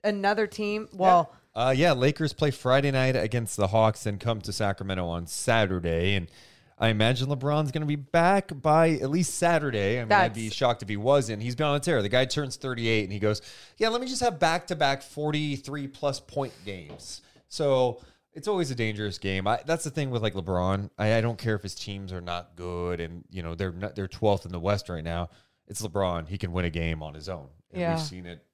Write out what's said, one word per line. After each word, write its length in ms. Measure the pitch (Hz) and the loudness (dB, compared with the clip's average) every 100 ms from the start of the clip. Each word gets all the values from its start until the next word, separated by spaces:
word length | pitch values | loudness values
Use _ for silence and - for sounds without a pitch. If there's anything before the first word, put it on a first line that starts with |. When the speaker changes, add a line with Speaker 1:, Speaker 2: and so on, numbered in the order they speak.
Speaker 1:
another 440 | 208 202 196 214 214 | -2 0 0 0 -2
team. 400 | 214 208 208 214 | -2 -4 -4 -8
Well, 360 | 190 185 180 160 | 2 6 6 4
Speaker 2:
Yeah. 60 | - _ 110 127 | -8 _ 0 2
Uh, 40 | |
yeah, 200 | 131 170 | 4 4
Lakers 420 | 131 131 - 151 | 6 4 2 -2
play 180 | - 151 | 2 0
Friday 400 | 131 127 131 139 | 2 4 4 4
night 240 | 135 131 127 | 2 2 2
against 420 | 104 120 113 - | 0 0 -2 0
the 80 | 98 | 2
Hawks 380 | 113 110 104 107 | 6 4 2 -4
and 140 | 101 | -4
come 200 | 120 110 | -4 -4
to 120 | 95 | -4
Sacramento 540 | 98 104 98 98 92 87 | -2 -2 -2 -4 -4 -2
on 180 | 85 85 | -4 -6
Saturday. 880 | - - 113 101 92 85 82 90 | -6 2 4 4 2 0 2 2
And 140 | 101 85 - - _ _ _ | 2 -2 -14 -20 _ _ _
I 120 | 113 | 0
imagine 400 | 107 113 123 131 | 2 2 2 -2
LeBron's 420 | 143 139 147 147 | -2 0 0 0
gonna 160 | 151 151 | -2 -2
be 80 | 147 | -4
back 560 | 135 170 175 196 190 143 | 0 2 4 2 0 -4
by 300 | 156 156 165 | 4 6 6
at 180 | 156 131 | 4 0
least 240 | 160 175 - | 0 0 2
Saturday. 600 | 170 165 147 113 98 123 | 2 2 2 0 0 0
I 40 | |
mean, 80 | 113 | 2
I'd 240 | 202 180 113 | 4 4 0
be 80 | |
Speaker 1:
That's 120 | 110 - | -6 0
Speaker 2:
shocked 280 | 123 117 | 2 2
if 60 | 104 | -2
he 80 | 104 | -2
wasn't. 440 | 110 143 113 104 | 4 4 2 -4
He's 140 | 117 123 | -6 -2
been 100 | 151 | 0
on 100 | 143 | 0
a 40 | |
tear. 240 | 151 143 | 2 0
The 60 | 101 | 4
guy 160 | 123 127 | 2 2
turns 320 | 147 139 - | -2 -4 -8
thirty-eight 480 | 135 120 113 113 95 | -8 -2 2 2 0
and 60 | |
he 60 | 101 | 0
goes, 240 | 104 107 - - - _ | 0 0 -6 -20 -20 _
"Yeah, 120 | 220 | 0
let 120 | 233 | 0
me 40 | 254 | -4
just 160 | 262 | 0
have 160 | 240 165 | 0 2
back-to-back 640 | 165 160 - 165 143 135 | 2 2 -4 0 0 0
forty-three 880 | - - 151 151 151 139 139 147 139 | -6 -4 -2 0 -2 -4 -6 -8 -10
plus 320 | - 143 127 | -2 -2 -2
point 340 | - - 131 - | -6 -6 -6 -6
games." 600 | 95 95 73 - - - _ _ _ | -12 -12 -12 -16 -16 -18 _ _ _
So 520 | - 143 131 127 120 - _ _ | -2 2 4 2 -2 -14 _ _
it's 140 | 160 202 | -10 -2
always 220 | 196 151 | -2 -2
a 60 | 123 | -2
dangerous 420 | 110 104 104 92 | -2 -2 -6 -4
game. 300 | 98 95 98 | -2 0 0
I, 120 | 120 135 | 0 0
that's 180 | 165 | -4
the 60 | 156 | -2
thing 220 | 147 139 | -4 -2
with, 100 | 120 | -2
like, 140 | 107 95 | -2 -4
LeBron. 560 | 87 90 92 98 101 - | -2 0 2 0 -4 -2
I, 160 | 107 113 | 2 2
I 60 | |
don't 180 | 117 110 | 2 -2
care 160 | 117 104 | -2 -2
if 80 | |
his 100 | 101 | -4
teams 400 | - - 98 95 | -10 -10 -10 -8
are 80 | 92 | -10
not 340 | 87 87 87 85 | -6 -8 -8 -12
good 440 | 87 87 87 87 | -8 -6 -4 -4
and, 240 | 82 87 - | -6 -10 -12
you 100 | 92 | -10
know, 140 | 82 82 | -8 -4
they're 160 | 95 | -4
not, 240 | 85 104 - | -4 -8 -6
they're 120 | 95 | -8
twelfth 380 | - 107 98 85 | 0 2 2 -2
in 60 | |
the 80 | 87 | -4
West 300 | 87 101 - | 0 -2 -2
right 140 | 87 | -8
now. 280 | 80 85 87 _ _ _ _ | -4 -4 -6 _ _ _ _
It's 140 | 98 | -10
LeBron. 460 | 107 90 92 85 80 | -6 -2 0 -2 -6
He 100 | 95 | -6
can 140 | 92 | -4
win 140 | 87 87 | -2 -2
a 40 | |
game 320 | 78 82 80 | -2 -2 -4
on 140 | 78 76 | -8 -12
his 120 | 76 | -12
own. 180 | 87 69 71 _ | -12 -12 _ _
And 100 | 95 | -6
Speaker 1:
Yeah. 140 | 170 165 | -2 -2
Speaker 2:
we've 80 | |
seen 240 | 156 92 87 | -4 -10 -14
it 160 | 85 _ | -16 _